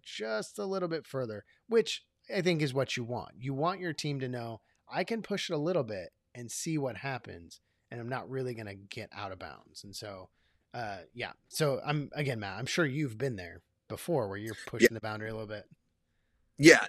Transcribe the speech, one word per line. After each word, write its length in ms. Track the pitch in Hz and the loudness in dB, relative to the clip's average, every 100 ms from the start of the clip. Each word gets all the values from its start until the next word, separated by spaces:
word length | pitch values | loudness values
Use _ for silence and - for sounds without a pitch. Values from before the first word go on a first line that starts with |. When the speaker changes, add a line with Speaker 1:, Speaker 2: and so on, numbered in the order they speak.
Speaker 1:
just 560 | - - 220 220 - - | -10 -8 -4 -4 -4 -6
a 80 | 202 | -4
little 220 | 190 175 | 0 0
bit 180 | 165 - | -2 -4
further, 380 | 131 120 104 - _ - | -4 -4 -6 -12 _ 2
which 360 | 226 220 - - _ - | 4 4 0 -8 _ -6
I 80 | 214 | 0
think 200 | 175 160 | 2 4
is 100 | 147 | 2
what 220 | 131 131 - | 2 0 -2
you 80 | |
want. 280 | 117 120 - - | -2 -4 -6 -8
You 160 | 131 | -4
want 260 | 135 165 190 | 0 0 0
your 120 | 180 | -4
team 280 | 147 151 139 | -4 -2 -2
to 80 | 131 | -2
know, 320 | 123 117 110 _ _ - | -4 -6 -10 _ _ -6
"I 160 | 151 | -4
can 180 | 185 226 | -2 -2
push 280 | - 196 - | -4 -4 -2
it 40 | |
a 40 | 160 | 0
little 260 | 151 180 | 2 2
bit 260 | 117 98 85 _ _ | 0 -4 -8 _ _
and 160 | 123 120 | -14 -10
see 280 | - 170 156 | -6 -2 0
what 180 | 135 101 | -2 -4
happens, 600 | 139 123 104 90 85 - _ _ - | -6 -6 -8 -14 -14 -20 _ _ -14
and 100 | 120 | -10
I'm 80 | 117 | -6
not 200 | 127 95 | -6 -4
really 240 | 131 127 | -4 -4
gonna 200 | 113 104 | -4 -8
get 340 | 98 98 - 104 | -10 -12 -10 -10
out 200 | - 101 | -8 -8
of 60 | 90 | -8
bounds." 460 | 87 55 - 76 | -12 -14 -18 -18
And 100 | 104 | -16
so, 360 | 95 110 95 95 _ _ _ _ | -12 -12 -12 -16 _ _ _ _
uh, 300 | 123 110 98 82 | -8 -6 -8 -12
yeah. 200 | 120 113 - - | -8 -8 -10 -10
So 320 | - 151 131 | -2 0 0
I'm, 260 | - 151 139 | 0 -2 -2
again, 260 | 143 135 117 | -4 -2 -2
Matt, 180 | 101 95 | -4 -6
I'm 80 | 131 | -2
sure 200 | - 151 | 0 0
you've 320 | 139 143 107 | 0 -2 -2
been 180 | 135 101 | -4 -4
there 260 | 87 85 - _ - | -8 -14 -20 _ -12
before 400 | 104 - 160 104 | -8 0 0 0
where 100 | 98 | -4
you're 200 | 110 107 - 120 | -6 -8 -6 6
Speaker 2:
Yeah. 100 | 113 | 6
Speaker 1:
pushing 60 | |
the 60 | 113 | 6
boundary 280 | 107 107 110 | -6 -6 -6
a 20 | |
little 120 | 110 107 | -8 -8
bit. 180 | 104 - - _ _ _ _ _ _ _ - | -10 -14 -20 _ _ _ _ _ _ _ 10
Speaker 2:
Yeah, 300 | 151 127 | 12 12